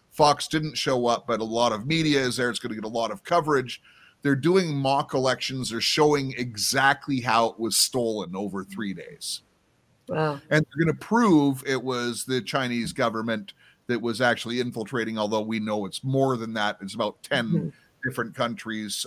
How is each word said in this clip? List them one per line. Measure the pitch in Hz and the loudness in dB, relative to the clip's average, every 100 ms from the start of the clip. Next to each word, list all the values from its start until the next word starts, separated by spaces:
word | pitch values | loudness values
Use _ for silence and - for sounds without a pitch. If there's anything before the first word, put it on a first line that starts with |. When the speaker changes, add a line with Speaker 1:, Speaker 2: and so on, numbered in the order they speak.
| _ | _
Speaker 1:
Fox | - 147 143 - | 4 4 4 0
didn't | 156 156 120 | -2 -2 -4
show | 147 131 120 | 0 2 2
up, | 117 - | 0 0
but | 110 | -2
a | 110 | 0
lot | 117 120 | 2 2
of | 107 127 | 2 0
media | 160 156 143 | 0 2 2
is | 127 117 | 2 0
there. | 123 | -2
It's | 110 | -2
gonna | 120 110 | -8 -8
get | 107 | -6
a | |
lot | 117 113 | -4 -4
of | 101 | -6
coverage. | - 175 156 143 123 - _ _ - _ | 0 2 4 2 0 -8 _ _ -20 _
They're | 143 139 | 0 2
doing | 151 190 170 143 | 4 4 4 0
mock | 135 139 135 | 2 2 2
elections. | 139 131 123 - 135 110 | 0 2 0 -2 -6 -6
They're | 113 | -4
showing | - - 151 143 135 113 | 0 4 4 4 0 -6
exactly | 123 107 - 131 135 143 - 131 | -6 -4 -2 4 4 2 0 -2
how | 123 117 117 | 2 4 4
it | - | 0
was | 110 - | -2 0
stolen | - 131 117 107 85 92 | 0 0 0 -2 -4 -6
over | 101 95 | -6 -6
three | 95 98 104 | -8 -8 -8
days. | 82 62 - - - _ _ _ _ _ _ - | -8 -12 -12 -10 -10 _ _ _ _ _ _ -8
Speaker 2:
Wow. | 160 156 143 - | -2 -2 -4 0
Speaker 1:
And | 151 151 | 0 2
they're | 139 160 | 0 -2
gonna | 131 | -2
prove | - 226 226 156 143 135 143 | 0 4 6 6 4 0 -2
it | 131 | -2
was | 127 123 120 113 - | -2 -2 -2 -4 -2
the | 131 | -4
Chinese | 98 143 127 120 113 | -2 -2 -2 -2 -4
government | - 120 110 113 110 98 - _ _ - | 0 0 0 -2 -4 -6 -18 _ _ -4
that | 120 | -2
was | 117 107 | -2 2
actually | 123 117 113 123 | 2 2 -2 -4
infiltrating, | 123 117 107 127 113 110 | -4 -6 -4 -4 -2 -2
although | 107 110 | 0 0
we | 110 110 | 0 -2
know | 107 107 98 | -2 -4 -4
it's | - | -6
more | 135 135 135 123 | -2 2 2 0
than | 113 | -2
that. | 110 104 104 | -2 -2 -2
It's | 98 107 | -6 -4
about | 107 - | -4 -4
ten | - 139 113 | -2 -2 0
Speaker 2:
Mm-hmm. | - 82 - _ _ | -2 -2 -10 _ _
Speaker 1:
different | 120 120 117 | -6 -4 -6
countries, | 113 120 107 110 110 104 - | -4 -4 -4 -8 -8 -6 -8